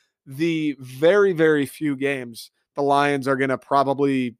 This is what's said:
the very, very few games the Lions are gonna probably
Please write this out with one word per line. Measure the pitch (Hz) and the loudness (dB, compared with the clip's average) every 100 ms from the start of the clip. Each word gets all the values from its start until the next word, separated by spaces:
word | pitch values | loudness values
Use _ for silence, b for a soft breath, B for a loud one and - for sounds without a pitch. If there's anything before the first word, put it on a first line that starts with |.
| _ _ - | _ _ -16
the | 135 165 160 151 139 | -4 -2 -2 -4 -6
very, | 131 131 160 202 196 | -12 0 4 4 4
very | 165 160 151 135 | 4 2 2 -2
few | - 156 135 | -4 -6 -2
games | 139 139 120 113 - _ _ - | -4 -4 -8 -16 -20 _ _ -4
the | |
Lions | 143 143 143 143 131 | 0 2 2 0 -2
are | 135 | -2
gonna | 135 127 | -2 -4
probably | - 139 135 135 143 135 123 - | 0 0 2 0 0 0 -4 -8